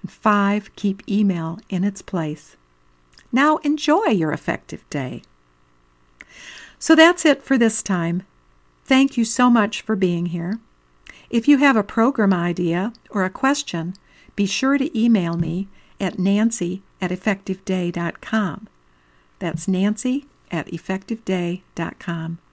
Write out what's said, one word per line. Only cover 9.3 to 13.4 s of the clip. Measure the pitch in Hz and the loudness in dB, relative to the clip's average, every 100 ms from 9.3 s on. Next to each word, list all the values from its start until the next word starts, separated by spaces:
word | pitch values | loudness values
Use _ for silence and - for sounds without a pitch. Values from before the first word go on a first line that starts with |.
| - 247 | 4 6
much | 233 208 - | 6 2 -4
for | - 214 | -4 0
being | 190 170 175 | 0 0 -2
here. | 170 170 226 _ _ _ _ - - - | -4 -6 -8 _ _ _ _ -20 -20 -4
If | 233 226 | -2 4
you | 285 | 4
have | 285 233 | 6 4
a | |
program | 202 - 226 277 202 | 0 2 2 4 2
idea | 185 175 175 175 170 208 226 _ | 2 0 -2 -2 0 -4 -8 _
or | 202 | -4
a | 185 | -4
question, | - | 0